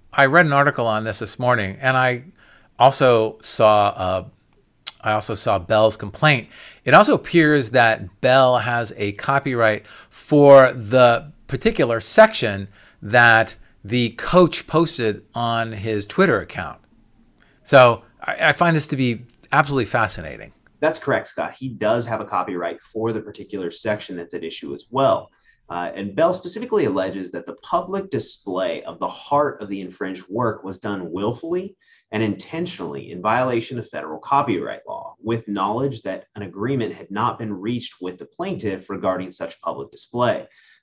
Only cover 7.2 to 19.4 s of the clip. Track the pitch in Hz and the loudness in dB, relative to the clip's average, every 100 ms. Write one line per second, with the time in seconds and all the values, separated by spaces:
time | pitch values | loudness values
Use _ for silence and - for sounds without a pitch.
7.2 | - 170 151 147 113 123 117 110 95 - | 2 2 4 2 2 4 4 2 -6 -2
8.2 | 131 131 127 123 110 120 110 - 104 101 | 2 4 6 2 0 -4 -6 -6 -6 -6
9.2 | - 139 143 123 110 104 - - - - | -4 -2 -2 0 0 0 -6 -20 -20 -20
10.2 | - 147 143 139 127 123 104 127 123 120 | 0 6 10 10 10 4 0 4 6 4
11.2 | 147 - - 135 - - 123 113 - - | -4 -20 -10 -4 -2 0 0 -2 2 6
12.2 | 220 - 113 98 98 _ _ _ 104 123 | 6 4 -4 -4 -8 _ _ _ 0 4
13.2 | 120 113 110 - - _ 101 123 117 - | 6 6 2 -4 -20 _ -6 -2 -2 -4
14.2 | - 180 175 - - 160 165 - 110 98 | 0 4 4 2 -4 -2 -2 -2 -4 -4
15.2 | - 117 117 117 113 104 110 107 101 - | -8 -6 -4 -2 -4 -6 -6 -6 -4 0
16.2 | 190 107 85 - 82 - _ _ _ _ | 2 0 -2 -10 -12 -14 _ _ _ _
17.2 | _ _ _ _ - 139 123 110 - _ | _ _ _ _ 4 8 8 6 -6 _
18.2 | - - 160 143 175 160 147 135 127 113 | -8 -2 0 2 2 2 -2 -2 -2 -2
19.2 | - _ | -10 _